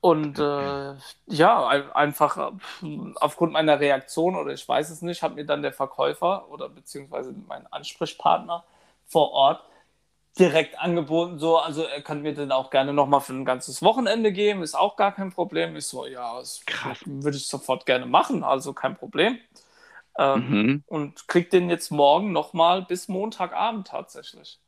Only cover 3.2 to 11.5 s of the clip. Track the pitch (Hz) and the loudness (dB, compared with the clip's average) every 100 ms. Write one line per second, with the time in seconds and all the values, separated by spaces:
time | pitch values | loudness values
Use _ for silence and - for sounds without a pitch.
3.2 | - - 165 156 156 143 143 135 - - | -2 2 0 2 4 4 4 2 -2 -2
4.2 | 170 185 147 139 - 127 156 160 175 170 | 0 0 -6 -8 -2 -2 -2 -6 -8 -4
5.2 | 160 139 147 147 143 - 135 - 143 147 | -4 -6 -4 -2 -4 -4 -6 0 -2 0
6.2 | 175 190 - 147 135 135 - 143 139 135 | -2 -2 -6 -14 -14 -14 -16 -16 -10 -10
7.2 | 131 135 - 139 - 151 143 - 160 - | -10 -12 -14 -16 -12 -14 -14 -8 -10 -2
8.2 | - - - 170 _ _ _ _ _ 170 | 0 0 -2 -10 _ _ _ _ _ 2
9.2 | 143 143 139 - - _ _ _ _ _ | 2 4 4 2 -8 _ _ _ _ _
10.2 | _ - 180 156 156 - 175 170 147 165 | _ 4 4 4 0 -4 -2 -2 0 0
11.2 | 170 165 156 | 0 -2 2